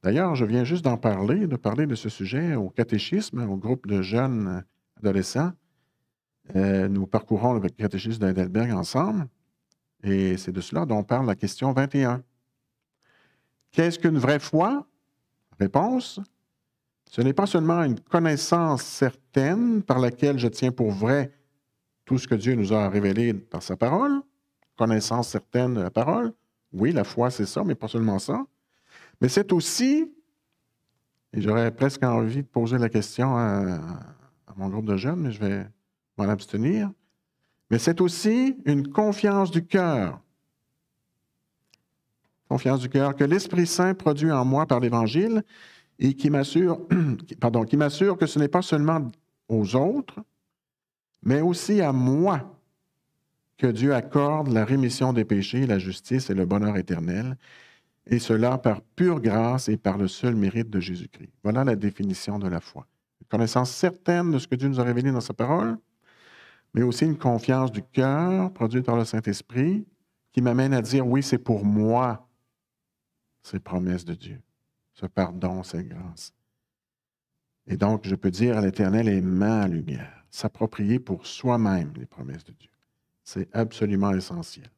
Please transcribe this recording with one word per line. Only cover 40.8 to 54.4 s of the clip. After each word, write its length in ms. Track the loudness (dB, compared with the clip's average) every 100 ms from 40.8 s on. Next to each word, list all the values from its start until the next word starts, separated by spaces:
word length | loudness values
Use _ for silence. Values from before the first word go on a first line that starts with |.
| _ _ _ _ _ _ _ _ _ _ _ _ _ _ _ _ _
Confiance 320 | -2 0 0
du 100 | 0
cœur 260 | 0 0 2
que 100 | 2
l'Esprit 420 | 2 0 0 0
Saint 260 | 2 0
produit 380 | 2 0 2 2
en 140 | 2 2
moi 200 | 2 2
par 140 | 2
l'Évangile 640 | 2 2 2 2 2 0 -2 -12 -20 -20 _ _
et 160 | 0 2
qui 140 | 0
m'assure, 580 | 2 2 2 2 0 0 0 2
<clears throat> 280 | -2 -6 -2
pardon, 240 | 2 2 2
qui 120 | 2
m'assure 400 | 2 2 2 2
que 80 | 0
ce 140 | 2
n'est 80 | 4
pas 140 | 2
seulement 500 | 2 0 2 0 -2 -10 _ _ _
aux 260 | -2 2 2
autres, 440 | 2 -2 -6 -14 -20 _ _ _ _ _ _ _ _ _
mais 200 | 0 2
aussi 400 | 2 0 0 2
à 100 | 2
moi 680 | 2 2 2 2 0 -4 -18 _ _ _ _ _ _ _ _ _ _
que 100 | 0
Dieu 260 | 2 2
accorde 540 | 2 0 0 2 0